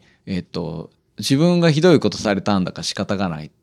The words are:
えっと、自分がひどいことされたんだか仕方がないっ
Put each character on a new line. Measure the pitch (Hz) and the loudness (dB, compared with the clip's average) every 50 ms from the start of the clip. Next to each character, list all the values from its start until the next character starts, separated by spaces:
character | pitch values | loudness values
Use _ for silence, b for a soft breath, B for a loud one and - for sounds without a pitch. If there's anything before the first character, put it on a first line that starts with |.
| b b b b _ | b b b b _
え | - 95 90 | -8 -8 -8
っ | |
と、 | 85 - - 90 85 80 82 80 - - _ _ _ _ _ - | -8 -8 -8 -8 -8 -8 -10 -10 -12 -16 _ _ _ _ _ -10
自 | 104 - 135 139 | -2 0 2 4
分 | 165 175 175 175 | 4 4 4 4
が | 170 165 | 2 2
ひ | 143 156 | 2 4
ど | 160 185 165 | 6 6 6
い | 120 | 6
こ | - 104 | 4 0
と | - - | -2 -2
さ | - 107 101 | -2 -2 -2
れ | 95 | 0
た | - 107 101 95 | 0 0 0 0
ん | 90 | 0
だ | - | -2
か | - - | -6 -8
仕 | 85 - - | -10 -8 -6
方 | - 101 - 101 | -6 -6 -4 -4
が | 92 101 90 | -4 -4 -6
な | 80 76 | -6 -8
い | 78 | -12
っ | - - _ | -16 -20 _